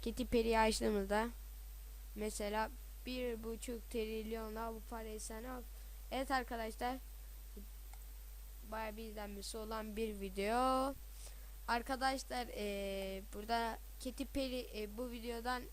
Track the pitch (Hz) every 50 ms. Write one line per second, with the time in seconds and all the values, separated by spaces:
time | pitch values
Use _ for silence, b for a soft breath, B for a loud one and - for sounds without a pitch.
0 | - 233 226 - 254 - - 240 226 226 226 220 220 220 220 - 233 226 214 202
1 | 196 196 202 208 220 240 - - - - - - - - - - - - - -
2 | - - - 208 214 214 208 - 214 202 208 214 220 226 - - - - - -
3 | - - 254 254 247 247 233 220 226 226 226 214 - - 247 226 - - - 240
4 | 220 220 220 220 220 214 220 226 220 220 214 220 226 226 226 220 214 - 247 226
5 | 220 220 214 214 - - 226 220 226 254 254 247 240 - B B B B B B
6 | B - - 247 269 262 285 262 240 - 254 233 226 220 220 - 247 247 254 262
7 | - - - - - - - - - - - - 202 - - - - - - -
8 | - - - - - - - - - - - - - 214 214 220 220 220 208 214
9 | 226 220 208 214 208 208 202 202 196 - - 226 220 214 220 220 214 220 208 214
10 | 226 220 208 202 196 196 185 196 196 208 226 240 254 262 262 262 262 277 277 -
11 | - B B B B B B B B B B B - - 226 240 226 - 269 247
12 | 262 262 262 269 - - - 247 240 226 - - 208 208 202 202 196 196 196 196
13 | 196 190 190 190 190 - - 202 208 220 233 233 233 226 220 - - - - -
14 | - 254 233 - 277 240 - 285 269 262 247 254 240 - - 214 214 208 208 214
15 | 254 247 233 240 226 240 240 233 226 247 254 247 247 -